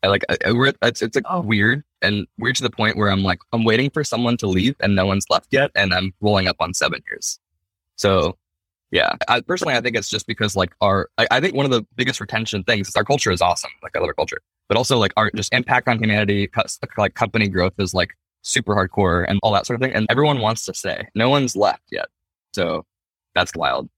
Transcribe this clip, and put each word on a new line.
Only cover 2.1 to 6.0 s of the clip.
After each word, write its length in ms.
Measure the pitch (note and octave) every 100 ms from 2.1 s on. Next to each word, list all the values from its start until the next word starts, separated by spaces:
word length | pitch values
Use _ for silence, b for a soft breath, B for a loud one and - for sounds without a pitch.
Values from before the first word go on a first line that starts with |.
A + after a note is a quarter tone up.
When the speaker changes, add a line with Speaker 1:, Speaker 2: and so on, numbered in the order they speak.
| G#2 - -
Speaker 1:
weird 160 | A#2 C3
to 80 |
the 80 | A#2+
point 260 | - G#2+ G#2
where 140 | G#2
I'm 100 | G2
like, 180 | F#2+ F2 _
I'm 100 | A#2
waiting 280 | A2+ A2 C#3
for 120 | -
someone 320 | D3 A2+ A#2+ A#2+
to 100 | G#2
leave 280 | F#2 G#2+ C#3+
and 160 | G2+ G2
no 100 | F#2+
one's 200 | G2 -
left 200 | D#2+ _
yet. 180 | C3+ C#3+ -
And 180 | G2
I'm 180 | F2+